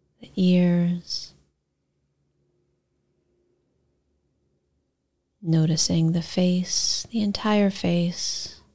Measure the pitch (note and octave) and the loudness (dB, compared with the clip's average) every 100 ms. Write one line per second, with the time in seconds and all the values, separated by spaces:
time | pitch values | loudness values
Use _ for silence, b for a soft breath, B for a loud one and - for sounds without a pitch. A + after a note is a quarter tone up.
0 | _ _ - - F3+ F3+ F3+ F3 F3 F3 | _ _ -12 0 2 4 4 2 0 -2
1 | - - - - _ _ _ _ _ _ | -6 -10 -10 -20 _ _ _ _ _ _
2 | _ _ _ _ _ _ _ _ _ _ | _ _ _ _ _ _ _ _ _ _
3 | _ _ _ _ _ _ _ _ _ _ | _ _ _ _ _ _ _ _ _ _
4 | _ _ _ _ _ _ _ _ _ _ | _ _ _ _ _ _ _ _ _ _
5 | _ _ _ _ F3+ D#3+ D#3+ D#3+ - E3+ | _ _ _ _ 0 2 2 0 0 2
6 | D#3+ E3+ E3 - F3+ F3+ F3+ - - - | 2 0 -4 0 0 0 -2 -2 -2 -4
7 | - A#3 G#3 G3+ G#3+ G#3 G3+ G3 F3 F3 | -4 -4 -2 -2 0 2 2 0 0 0
8 | E3+ - - - - - _ | 0 -2 -6 -6 -10 -16 _